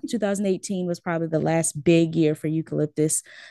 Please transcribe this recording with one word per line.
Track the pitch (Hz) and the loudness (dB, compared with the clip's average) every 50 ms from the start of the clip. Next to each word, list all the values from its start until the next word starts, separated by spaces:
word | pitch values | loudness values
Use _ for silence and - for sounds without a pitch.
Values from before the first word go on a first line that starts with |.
| - - | -6 -6
two | - 220 | -4 -2
thousand | 214 196 202 196 208 | -2 -2 -2 -2 0
eighteen | 196 190 165 - - 202 180 180 | -2 -2 -2 -4 -6 -6 -4 -4
was | 175 175 - | -4 -4 -6
probably | - 180 170 165 165 165 | -4 -4 -2 -2 -2 -2
the | 160 156 | -2 0
last | 147 156 165 165 160 - - 151 139 | 0 0 0 0 0 -2 -4 0 2
big | 175 170 165 165 160 160 | 4 6 6 4 2 2
year | 165 160 151 156 | 2 2 2 2
for | - - | 0 -2
Eucalyptus. | 156 156 160 156 - 151 147 151 147 - - 151 156 - - - - - - - - | -2 -2 -2 -2 -2 -2 -2 -2 -2 0 0 0 0 0 -2 -4 -8 -16 -20 -20 -20